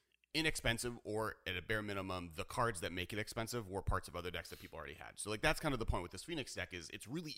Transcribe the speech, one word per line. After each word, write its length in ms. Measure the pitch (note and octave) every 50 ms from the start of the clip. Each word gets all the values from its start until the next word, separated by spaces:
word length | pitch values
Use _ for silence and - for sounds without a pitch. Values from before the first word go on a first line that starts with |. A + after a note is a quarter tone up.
| _ _ _ _ _ _ -
inexpensive, 640 | D3+ D#3+ D#3 - - - A#2+ A2+ A2 - B2 A#2+ - -
or 340 | - G#2+ G#2+ A2 G#2+ - - -
at 100 | - F#2
a 60 | F2+ E2
bare 180 | - A2 G#2+
minimum, 500 | G#2 G#2 G2+ G2 F#2+ F#2+ F#2 F2+ F2 E2+ D#2+
the 80 | F2 F#2
cards 360 | - - - A#2+ A#2 A#2 E2+
that 120 | E2 E2+ F2
make 180 | F2+ F2+ - -
it 40 | G#2
expensive 520 | G#2+ - - A#2 A2+ G#2+ - A#2+ A2 F#2
were 100 | F#2 G2
parts 260 | F2+ - - F#2 -
of 80 | - -
other 160 | F2 F2 F2+
decks 200 | E2+ E2+ E2 -
that 80 | - -
people 180 | F#2+ F2+ - D#2+
already 140 | D2+ C#2+ C#2+
had. 180 | - - - -
So, 140 | - - G2
like, 100 | A2 G#2+
that's 200 | - D#3 D#3+ -
kind 120 | - D#3 C3+
of 60 | A#2
the 80 | A2
point 160 | - - G#2 F2
with 100 | F2 -
this 120 | F#2+ -
Phoenix 280 | - E3+ D3+ A#2+ - -
deck, 200 | G2+ F2+ - -
is 160 | F2 D#2+ - -
it's 160 | G#2+ - G#2
really 240 | B2+ E3+ F3 D#3 C#3